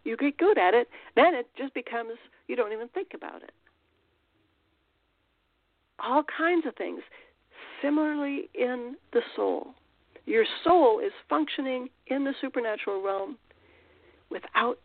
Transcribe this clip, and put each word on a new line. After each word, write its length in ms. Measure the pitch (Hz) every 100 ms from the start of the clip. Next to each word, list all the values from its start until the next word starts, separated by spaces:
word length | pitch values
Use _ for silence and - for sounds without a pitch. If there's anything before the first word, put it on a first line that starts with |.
| -
you 100 | 226
get 220 | 285 285
good 200 | 359 403
at 160 | 180
it. 140 | 226 240 - - -
Then 200 | 320 277
it 120 | 240 -
just 180 | 269
becomes, 380 | 254 240 233 226 233 - _ -
you 80 | 247
don't 160 | 208
even 160 | 220 240
think 220 | 370 392
about 300 | - - -
it. 80 | - - _ _ _ _ _ _ _ _ _ _ _ _ _ _ _ _ _ _ _ _ _ _ _ -
All 240 | - 269 302 -
kinds 300 | 330 349 294
of 100 | -
things. 260 | - - - - - _ _ - - -
Similarly 680 | 277 302 302 294 285 277 - -
in 400 | 247 247 240 285 _
the 80 | - - -
soul. 320 | 196 175 - - _ _ _ - -
Your 200 | 320 427 -
soul 360 | 330 359 262 214 202
is 60 | - -
functioning 600 | 294 294 - 269 254 247 _ -
in 160 | 269
the 100 | 277 269
supernatural 600 | 269 262 233 214 - 196
realm 340 | 196 196 196 254 _ _ _ _ _ _ _ _ -
without 460 | - - - 233 247